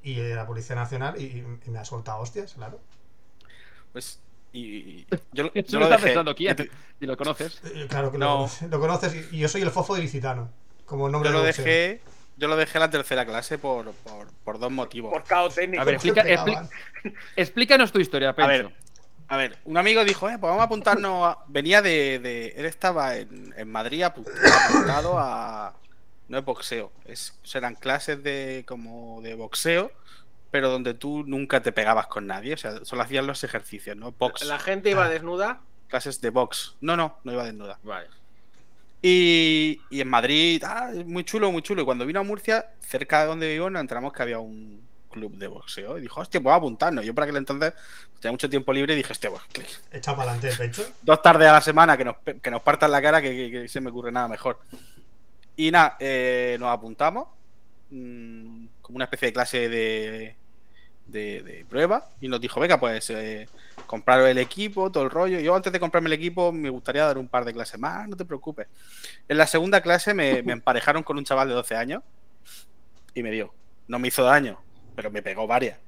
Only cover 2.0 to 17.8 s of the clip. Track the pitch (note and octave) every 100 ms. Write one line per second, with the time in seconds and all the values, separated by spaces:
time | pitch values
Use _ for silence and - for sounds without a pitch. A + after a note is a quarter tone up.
2 | A2 G#2+ A#2+ G#3 G3 C3+ A2+ G#3 - -
3 | - - - - - - - - - B2
4 | - - - - - B2 A#2 G#2 - F#2
5 | - F3+ - C3+ D#3 G#3 F#3+ D3+ D#3+ G#3+
6 | G3 C#3 D#3+ C#3 F#3+ E3+ C#3+ - - -
7 | C#3 C3 C#3+ D3 D#3+ - D#3+ D#3 C#3 C#3
8 | C#3 C#3 C#3+ C#3 B2+ - E3 D3+ D#3 E3+
9 | D#3 D#3+ D#3 D#3+ D3+ G3 F3+ F#3 - F#3
10 | D#3 C3+ C3 B2 A#2 - - - - C#3
11 | C#3 D3 D3 D#3 D#3+ D#3 C#3 E3 F3 A3+
12 | - - - - D3 D#3 D3+ D#3+ D#3+ D#3
13 | C3 B2+ A2+ A2+ - D3+ C#3+ B2 A2 G2+
14 | A2+ G#2+ G2+ - - G#2+ B2 C3 A#2 A#2+
15 | A2+ D#3 - F3+ F3 F3 F#3 F3+ D#3+ C#3
16 | F#3 G3+ E3+ F3 F3 A3 E3+ - - -
17 | G#3 - - - F3 A#3+ B3 C#4